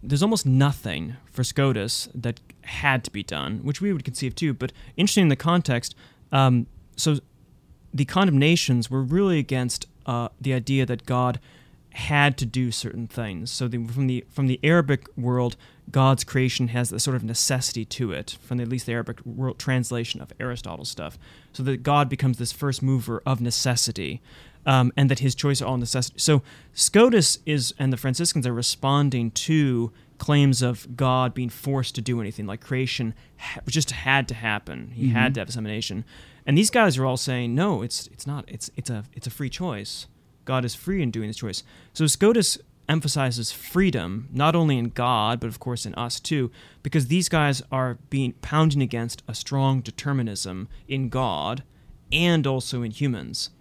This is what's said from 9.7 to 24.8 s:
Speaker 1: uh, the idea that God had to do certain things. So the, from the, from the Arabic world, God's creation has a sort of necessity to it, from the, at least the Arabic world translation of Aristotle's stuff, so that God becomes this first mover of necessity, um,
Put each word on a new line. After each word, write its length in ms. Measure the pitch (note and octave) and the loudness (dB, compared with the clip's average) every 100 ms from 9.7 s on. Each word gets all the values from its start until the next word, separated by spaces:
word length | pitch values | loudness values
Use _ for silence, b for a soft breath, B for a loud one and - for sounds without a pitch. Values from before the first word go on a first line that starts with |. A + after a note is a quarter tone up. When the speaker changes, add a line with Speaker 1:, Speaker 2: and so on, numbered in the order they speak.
| - - _ - | -4 -10 _ -4
Speaker 1:
uh, 220 | A#2+ A#2 _ | -4 -4 _
the 140 | C3 | -2
idea 320 | B2+ A2+ C3+ B2+ | -2 0 0 2
that 180 | A#2+ | -2
God 340 | - B2+ B2+ B2 b b b b _ | -2 0 0 -2 b b b b _
had 460 | - - D3 C#3+ C3 | -12 0 4 4 2
to 80 | A#2+ | -4
do 240 | B2+ B2+ | -2 -2
certain 360 | A2 A2 G#2 A2+ | -4 -8 -8 -8
things. 420 | - A2 F2+ A#2 | -8 -8 -8 -8
So 160 | - B2 | -4 -4
the, 160 | A#2+ A2+ | -4 -4
from 200 | A#2+ C3 | -2 0
the, 180 | B2+ - | 0 -6
from 160 | - C3+ | -2 0
the 140 | B2+ | 0
Arabic 440 | D3+ E3+ C#3+ C3+ - - | 4 4 4 0 -2 -6
world, 400 | A#2+ B2 A#2+ - b b - | -2 0 0 -4 b b -2
God's 320 | C3+ C3+ C3 | 4 6 4
creation 460 | - C3+ B2+ - B2 | 2 0 0 0 -2
has 240 | A#2+ B2 | 0 -2
a 80 | F#2 | -2
sort 160 | C3 B2+ | -2 -2
of 80 | |
necessity 600 | A2+ A2+ - B2+ B2+ - A2 | -2 -2 0 0 -2 -6 -8
to 260 | - A#2+ | -4 -4
it, 240 | D#2 - - | -4 -8 -14
from 160 | - B2 | -6 -4
the, 40 | |
at 60 | A#2+ | -4
least 160 | B2+ B2 | -4 -4
the 60 | |
Arabic 320 | A#2 A#2 A#2 | -4 -6 -10
world 340 | - A#2 C3 - | -12 -6 -6 -4
translation 600 | - C3 A#2+ A#2+ A#2 - | 0 0 0 -4 -6 -8
of 120 | C#3 - | -10 -10
Aristotle's 520 | B2+ A#2+ - D#2+ C#2+ | -8 -8 -10 -10 -10
stuff, 280 | - D#2 - B B B | -10 -12 -12 B B B
so 100 | - | -6
that 200 | C3 C3 | -2 -2
God 260 | C3 D3 C#3 | 2 4 4
becomes 260 | C3+ C3+ A#2+ | 2 0 0
this 140 | A#2+ | -4
first 300 | - C#3+ C3 | -4 -4 -2
mover 400 | C3 C3 A#2 A#2 | 0 0 0 -4
of 160 | - B2+ | -2 -2
necessity, 800 | A#2+ A#2 C3 A#2 - - D#2 C#2+ B B B B - | 0 -2 0 0 -2 -2 -6 -8 B B B B 2
um, 260 | C3 | 4